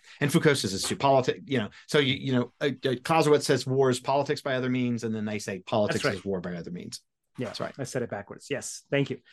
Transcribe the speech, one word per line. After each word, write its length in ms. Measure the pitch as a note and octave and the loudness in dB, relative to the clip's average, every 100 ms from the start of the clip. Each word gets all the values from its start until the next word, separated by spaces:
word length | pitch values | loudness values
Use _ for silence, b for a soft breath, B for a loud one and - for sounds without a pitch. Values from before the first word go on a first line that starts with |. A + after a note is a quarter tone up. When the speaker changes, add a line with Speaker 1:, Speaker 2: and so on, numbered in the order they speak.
| B B | B B
Speaker 1:
And 100 | C#3+ | 0
Foucault 240 | E3 D#3 | 4 4
says 180 | C#3 G#2+ | 4 0
it's 140 | F#2+ - | -2 -4
too 80 | |
politic, 460 | G2 C#3 C3+ C3+ - - | 0 4 4 4 -2 -2
you 120 | C3 | -2
know. 120 | G2+ B B | -4 B B
So 100 | D3+ | 0
you, 160 | C3+ | 2
you 180 | C3+ C3+ | 0 0
know, 200 | B2+ A#2+ - | 0 0 -2
uh, 100 | D3+ - C3+ | -4 -2 -2
uh, 60 | B2+ | -2
Clausewitz 440 | - D#3+ D3+ C#3+ C#3+ | 2 4 6 4 4
says 200 | C3+ C3 | 2 2
war 240 | C3 C3 | 2 4
is 80 | B2 | 2
politics 440 | - C#3 C#3+ D3 | 0 0 0 -2
by 120 | C#3+ | -2
other 160 | C3 B2+ | -2 0
means, 320 | B2+ B2 A#2+ | 0 0 -2
and 100 | A#2 | -4
then 120 | A2 | -4
they 160 | G#2+ G#2+ | -4 -6
say 180 | - F#2+ - | -6 -8 -2
politics 380 | A#2 G#2 A2 | 0 2 2
Speaker 2:
That's 100 | D3 | 0
right. 40 | G2 | -2
Speaker 1:
is 40 | |
war 160 | G2+ F#2+ | -4 -4
by 140 | F2 | -6
other 160 | F2 E2+ | -8 -10
means. 300 | F2 - - _ _ _ - | -12 -12 -16 _ _ _ -10
Speaker 2:
Yeah, 100 | A#2 | -8
Speaker 1:
That's 120 | - | -6
right. 160 | - - | -8 -8
Speaker 2:
I 60 | |
said 200 | C3 C3+ | -8 -6
it 80 | A#2 | -6
backwards. 360 | G#2 - - - | -8 -10 -14 -8
Yes, 340 | B2+ - - - | -8 -8 -14 -2
thank 180 | C#3+ C3+ | 0 0
you. 80 | B2+ _ | -4 _